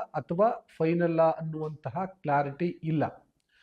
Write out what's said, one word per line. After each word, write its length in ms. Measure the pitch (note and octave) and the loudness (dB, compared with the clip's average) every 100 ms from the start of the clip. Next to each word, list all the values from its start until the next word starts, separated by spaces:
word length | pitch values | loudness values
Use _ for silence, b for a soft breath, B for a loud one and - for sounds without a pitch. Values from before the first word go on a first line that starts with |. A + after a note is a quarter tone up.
| A3 D#3 | -2 -8
ಅಥವಾ 280 | - E3+ A3 B3 _ - | -6 2 2 0 _ -2
ಫೈನಲ್ 440 | D#3+ E3+ E3+ D#3+ E3 D#3+ | 0 2 2 4 4 2
ಅನ್ನುವಂತಹ 600 | D#3+ D#3 D#3 D3+ C3 E3 F#3 - | -6 -6 -8 -8 -8 -6 -8 -8
ಕ್ಲಾರಿಟಿ 440 | D3 C#3+ C#3+ C#3 F3 - D#3 | 0 0 0 -2 -4 -4 -2
ಇಲ್ಲ. 140 | D#3+ B2 - _ _ b b | 0 -2 -4 _ _ b b